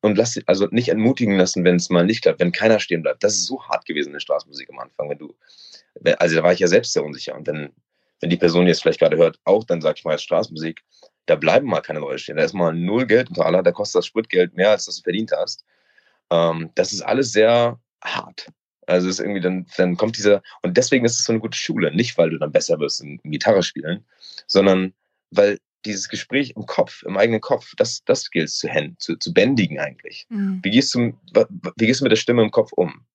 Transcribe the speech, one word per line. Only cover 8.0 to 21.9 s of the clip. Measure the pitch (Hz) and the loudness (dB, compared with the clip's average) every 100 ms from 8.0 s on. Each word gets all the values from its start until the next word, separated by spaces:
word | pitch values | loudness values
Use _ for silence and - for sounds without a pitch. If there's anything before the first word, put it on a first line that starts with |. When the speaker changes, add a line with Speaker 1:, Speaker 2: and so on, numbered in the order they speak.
| _ _ | _ _
Speaker 1:
wenn | 85 | -4
die | 87 | 2
Person | 85 85 90 | 2 4 4
jetzt | - | 4
vielleicht | 82 76 | 0 2
gerade | 82 78 | 2 4
hört, | 82 - | 2 2
auch | - 101 | 2 2
dann, | 110 87 | 2 -2
sag | 78 76 | -2 -2
ich | |
mal, | 82 | -4
jetzt | 76 | -4
Straßenmusik, | - 85 110 78 82 80 _ _ - _ - | -2 -2 -2 -6 -8 -10 _ _ -20 _ 0
da | 78 | 2
bleiben | 78 95 135 | 4 2 2
mal | 80 | -4
keine | - 76 | -4 -8
Leute | 71 67 | -6 -8
stehen. | - 73 | -6 -2
Da | |
ist | 82 | -2
mal | 95 85 | 0 -2
null | 82 87 117 127 | 0 -2 -2 2
Geld | 120 127 | 2 2
im | |
Taler, | 87 80 90 | -2 2 4
da | 90 | 2
kostet | 87 104 - | 0 -2 -2
das | - | 0
Spritgeld | - 113 92 90 | -6 -2 0 0
mehr, | 87 98 | 2 2
als | 104 - | 2 -2
das | - | -8
du | |
verdient | - 95 110 | -4 -4 -4
hast. | - - - _ _ _ _ _ _ _ | -4 -4 -8 _ _ _ _ _ _ _
Ähm, | 85 85 82 80 | 2 2 0 -4
das | - - | -2 -2
ist | 98 | -2
alles | - 131 127 | -2 0 2
sehr | 104 113 120 120 120 _ _ | 4 4 4 2 -2 _ _
hart. | - - - - - _ _ _ - | -8 -8 -10 -20 -20 _ _ _ -2
Also | 90 92 | 0 0
es | 92 | -4
ist | |
irgendwie | - 98 | -6 -2
dann, | 90 92 90 - | -2 -4 -8 -2
dann | 92 87 | 0 0
kommt | 107 113 | -4 0
dieser, | 101 101 - - | 2 2 0 -8
und | - 90 | 0 0
deswegen | 127 131 | 2 2
ist | 117 - | 0 0
es | |
so | - | -2
eine | 113 | -2
gute | - - | -4 -8
Schule. | - - 82 | -6 -2 0